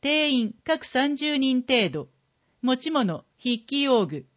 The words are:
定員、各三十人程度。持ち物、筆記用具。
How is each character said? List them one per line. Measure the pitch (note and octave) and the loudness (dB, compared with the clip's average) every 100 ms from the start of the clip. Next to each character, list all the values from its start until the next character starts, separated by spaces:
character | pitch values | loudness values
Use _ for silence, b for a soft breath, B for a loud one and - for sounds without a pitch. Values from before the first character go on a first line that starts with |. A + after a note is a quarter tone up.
定 | C#4 D4+ D4+ | 0 0 2
員、 | C4 A3 - | 0 -2 -6
各 | - D#4+ - | -4 -4 -2
三 | B3+ C#4 C#4+ | 0 0 0
十 | D4+ D4 | -2 0
人 | C4 B3+ | 2 0
程 | B3 B3 F#3+ | 2 2 2
度。 | D3+ C#3 _ _ _ _ _ B3 | -2 -10 _ _ _ _ _ -2
持 | B3+ | -2
ち | D#4 | 0
物、 | D#4 G#3+ D#3 _ _ | 0 0 -2 _ _
筆 | B3 A#3 | -4 -4
記 | - C#4 | -2 -2
用 | C#4 B3 F3 | 2 2 2
具。 | D3 - | -6 -12